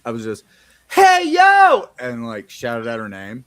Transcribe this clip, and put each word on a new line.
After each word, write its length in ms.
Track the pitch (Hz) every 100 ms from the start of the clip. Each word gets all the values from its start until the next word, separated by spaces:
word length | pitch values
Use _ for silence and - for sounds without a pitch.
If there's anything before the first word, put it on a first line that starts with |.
I 60 | 120
was 120 | 117
just, 200 | 110 107 _ _ _ _ _
Hey, 340 | - 381 370 349
yo! 600 | 339 381 392 381 254 175 _
and, 260 | 127 120 117
like, 220 | 107 95
shouted 380 | - 123 117 113
out 120 | 117
her 100 | 107
name. 360 | 98 98 120